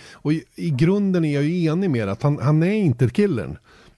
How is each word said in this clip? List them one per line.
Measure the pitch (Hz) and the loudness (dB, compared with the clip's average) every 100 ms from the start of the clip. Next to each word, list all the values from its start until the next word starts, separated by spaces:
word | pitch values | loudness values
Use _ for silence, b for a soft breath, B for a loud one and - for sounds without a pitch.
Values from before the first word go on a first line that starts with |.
| B | B
och | B 143 | B -4
i, | 160 - | -4 -6
i | - 170 | -8 -4
grunden | 131 165 202 196 185 | 0 2 2 0 0
är | 160 | 0
jag | 139 | 0
ju | 147 180 160 | 0 0 0
enig | 160 196 | 0 0
med | 123 101 | 0 -2
att | 98 | -2
han, | 147 147 | -2 0
han | 123 156 | 2 2
är | 170 | 2
inte | 214 185 117 123 | 2 0 2 0
killen. | 120 208 131 69 85 b b b | 2 0 0 -6 -10 b b b